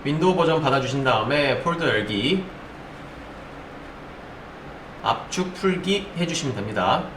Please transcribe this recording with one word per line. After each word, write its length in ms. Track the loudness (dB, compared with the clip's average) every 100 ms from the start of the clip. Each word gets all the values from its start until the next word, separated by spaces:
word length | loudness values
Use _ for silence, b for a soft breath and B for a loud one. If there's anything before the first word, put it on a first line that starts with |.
윈도우 320 | 0 4 4 6
버전 260 | 6 4
받아주신 440 | 4 4 2 2 4
다음에 560 | 4 4 2 4 2
폴더 260 | 2 0 2
열기, 560 | 2 2 0 2 0 -2 -10 -14 -14 -14 -14 -14 -14 -14 -14 -14 -14 -14 -14 -14 -14 -14 -14 -14 -14 -14 -14 -14 -14 -14 -4
압축 500 | 0 0 -2 -2 -2
풀기 560 | 0 2 2 2 0 0 -2
해주시면 360 | -2 0 -2
됩니다. 500 | -2 -2 0 4 2 0